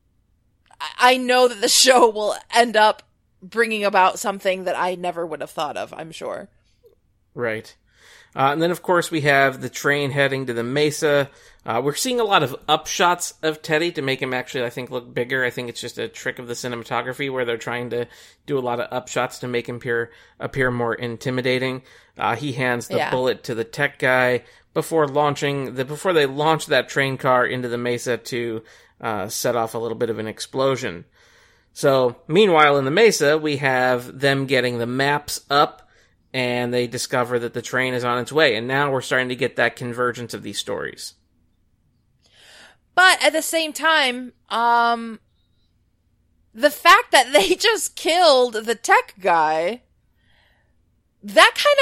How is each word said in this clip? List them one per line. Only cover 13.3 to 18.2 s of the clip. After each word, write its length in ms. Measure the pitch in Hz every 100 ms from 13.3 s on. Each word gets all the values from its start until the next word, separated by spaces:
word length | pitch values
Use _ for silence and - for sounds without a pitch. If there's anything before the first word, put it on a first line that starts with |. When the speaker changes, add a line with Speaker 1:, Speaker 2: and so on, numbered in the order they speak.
| -
Speaker 2:
of 180 | 156 151
Teddy 300 | - 156 170
to 100 | 170
make 180 | 135 131
him 140 | 131
actually, 300 | 127 127 135
I 60 | 120
think, 200 | 135 123
look 240 | 127 123
bigger. 300 | 123 120 135
I 60 | 123
think 180 | 127 120
it's 120 | -
just 180 | 120 -
a 100 | 113
trick 320 | - 131 123
of 80 | 120
the 60 |
cinematography 800 | 117 127 117 113 120 123 127 139
where 120 | 131
they're 120 | 120 117
trying 340 | - 120 120
to 180 | 120 117 -